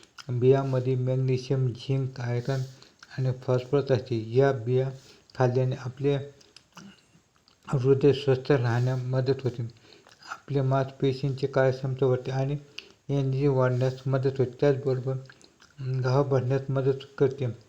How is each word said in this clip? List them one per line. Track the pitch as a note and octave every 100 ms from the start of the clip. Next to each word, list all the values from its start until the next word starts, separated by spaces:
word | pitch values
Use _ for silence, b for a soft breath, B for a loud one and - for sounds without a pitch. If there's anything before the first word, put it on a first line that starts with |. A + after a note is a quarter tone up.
| B - -
बियामध्ये | B2 B2+ C3+ C3+ B2+ B2 B2+
मॅग्नेशियम, | B2+ C3 C3 B2+ - C3+ B2+
झिंक, | G#2+ - C3+ C3 -
आयरन | A#2+ A#2+ A#2+ C3+ C3 B B B - -
आणि | C3 B2
फॉस्फरस | - B2+ - C#3+ C3+
असते. | A#2+ - A2+ A2 B2
या | C#3 B2
बिया | A#2 B2+ C3+ C3 B B _ -
खाल्ल्याने | B2+ B2 B2+ B2+
आपले | B2+ - C#3 C#3 - - - - _ - - - _ _ _ _ _ _ -
हृदय | C#3+ C3 C3+ C#3+
स्वस्थ | C3+ - C3 -
राहण्यास | C#3 A#2+ A#2+ B2+ C3 B2
मदत | C3 B2+ C3+
होते, | B2 B2 A2+ - B B B B B
आपल्या | - - C#3
मांसपेशींची | C3 C3+ C3 - C#3 C3 C#3 C3 C3+
कार्यक्षमता | C3+ C3 B2+ C3+ B2+ C3+
वाढते | B2+ B2+
आणि | C3 C3+ C#3+ B B B B -
एनर्जी | C#3 C3+ C3 C#3+
वाढण्यास | C3 B2+ B2 C3 C3 C3
मदत | C3+ C3+ C3+
होते. | B2 -
त्याचबरोबर | C#3+ B2+ C3 B2+ B2+ C3 - - _ _ _ - C3 C3
घाव | B2+ C3+
भरण्यास | C3 C3+ B2+ C3+ C3+
मदत | C3+ C3+ C3+ - -
करते. | C3+ - B2 -